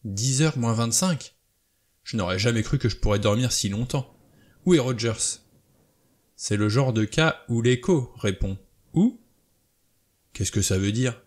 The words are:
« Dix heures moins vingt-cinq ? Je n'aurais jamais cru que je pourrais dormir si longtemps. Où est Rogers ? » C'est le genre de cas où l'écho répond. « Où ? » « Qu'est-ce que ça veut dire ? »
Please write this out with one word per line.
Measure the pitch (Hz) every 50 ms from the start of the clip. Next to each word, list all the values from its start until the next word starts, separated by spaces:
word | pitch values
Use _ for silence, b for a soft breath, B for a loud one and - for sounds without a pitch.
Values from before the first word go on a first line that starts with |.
| -
« |
Dix | 110 98 98 113 131 135 131 156
heures | 160 147 127
moins | 120 117 113
vingt-cinq ? | 113 117 117 110 - - 185 170 135 - - _ _ _ _ _ _ _ _ _ _ _ _ _ _ _
Je | - - 113
n'aurais | 95 87 92 95
jamais | 107 120 117 113 104
cru | - - 139
que | - 113
je | -
pourrais | - - 107 104 101
dormir | 101 107 104 117 127 123
si | - - - 107
longtemps. | 98 107 123 127 - 143 127 - - _ b b b b b b b b b
Où | 180 180
est | 156
Rogers ? » | 120 131 - 110 110 117 107 - - - - - _ _ _ _ _ _ _ _ _ _ _ _ _ _ _ _ _ _ _
C'est | - - - 104 101
le | 107 107
genre | 104 127 139 131 113
de | 110 110
cas | 104 - - 160 160 - - - -
où | 120 117 113
l'écho | 120 127 123 - - 185 151 123 - -
répond. « | - - 104 98 - - 95 95 101 - _ _ _ _ _ -
Où ? » « | - 196 247 - - _ _ _ _ _ _ _ _ _ _ _ _ _ _ _ _ _ _ _ _ _ _ _
Qu'est-ce | - 104 - -
que | 107 98
ça | - 98 95
veut | 98 101 104
dire ? » | 117 127 127 117 - _